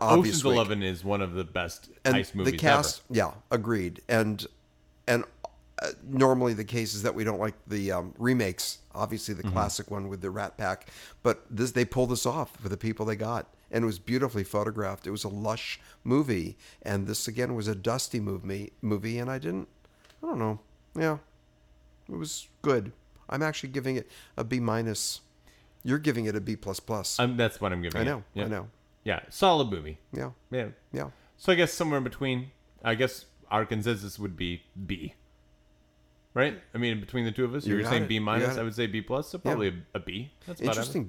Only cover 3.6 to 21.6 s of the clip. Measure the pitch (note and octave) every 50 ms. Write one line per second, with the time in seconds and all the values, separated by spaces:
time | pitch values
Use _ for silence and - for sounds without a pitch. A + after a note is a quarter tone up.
3.6 | G2+ A2+ A#2 G2+ F2+ F2 E2+ - - - A#2+ A2+ A2 G#2+ G#2+ G2 - - - _
4.6 | _ _ _ _ _ _ _ _ - - A#2+ A#2+ - - - - - - - -
5.6 | - - - - - D2+ - - - C3+ C#3 C3 C3+ C3 C3 B2+ B2 A#2+ A2+ G#2
6.6 | G#2+ G2+ A#2+ A#2+ A2+ G2+ G#2 G#2 G2+ A#2+ - - A2 A2 G#2 F2+ G#2+ G#2+ - -
7.6 | - - G#2+ G#2 G2 F#2+ F#2 F2+ F2 F#2 - - A#2 B2 C3 B2 A2 F#2+ F2 -
8.6 | - - - - - - - - G#2+ G#2 A2 G#2 - - G#2 F2 A2 G#2 F#2 G#2+
9.6 | G#2 G2+ - - G#2+ - G2+ G2+ G2 G2 G2 F#2 F#2+ G2 F#2 G#2 G2+ F2 - -
10.6 | G#2+ F#2 F#2+ - - - - - - - - - - B2 G#2+ - - - A#2 G2+
11.6 | B2 B2 A2 B2 B2 - - B2+ B2+ A#2 B2 A2 - B2 C3 D#3+ B2+ - - -
12.6 | A#2 F#2+ G2+ - - A2+ A2 - A2 A2 A2 G2+ A2 A2 A#2+ G#2+ D#2+ - - _
13.6 | _ - - A2+ A#2 A2+ G2+ F#2 - - B2 B2+ C3+ B2+ A#2 G#2 G2 - - G#2
14.6 | G#2 A2 G#2+ A2 G2+ F#2+ G2 - - F#2 G2+ G#2 - G#2 G2+ G2+ G#2+ G#2+ A2+ A2+
15.6 | - - - - - - - _ - A#2 B2 C#3+ D3+ C3+ A2 F2+ D#2+ F2+ - -
16.6 | - - - - - F#2+ G2+ G2 G2 G2+ G#2+ - - - G#2+ A#2 B2 B2 B2+ A2+
17.6 | G#2 G#2+ G#2+ F#2+ F#2 A2+ A#2 C3 - - - A#2 G#2 G2 G2 F2+ - F#2+ F#2+ G2+
18.6 | G2+ - _ - - G#2+ G#2 G2+ G2+ A2+ A2+ A#2+ A#2+ B2+ C3 C3 D3 E3 F3+ F#3+
19.6 | F3+ - _ _ _ _ _ _ _ - - - D#4 E4 D4+ B2 A2+ A2 A2 G#2+
20.6 | - _ - _ _ _ - F3 D#3+ D#3+ D3+ D3 - _ _ _ _ _ _ _